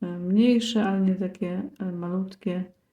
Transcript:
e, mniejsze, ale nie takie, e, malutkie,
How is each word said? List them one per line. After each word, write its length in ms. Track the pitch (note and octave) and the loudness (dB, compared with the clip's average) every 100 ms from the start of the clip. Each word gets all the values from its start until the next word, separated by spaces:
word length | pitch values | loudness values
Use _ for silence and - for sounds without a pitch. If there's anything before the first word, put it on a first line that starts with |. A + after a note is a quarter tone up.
e, 180 | F3+ F3 | -8 -6
mniejsze, 640 | F3+ G3+ B3 A#3+ A3+ A3+ G3 | 0 4 6 4 2 0 0
ale 160 | G3 | 2
nie 140 | F#3+ F#3 | 2 2
takie, 540 | F#3 - F3 F3+ F#3+ - | -2 -4 -6 -4 -8 -8
e, 120 | F#3 | -8
malutkie, 720 | F3 F3 F#3 F#3+ - - F3+ F3+ _ _ | -6 -4 -4 -6 -6 -4 -4 -6 _ _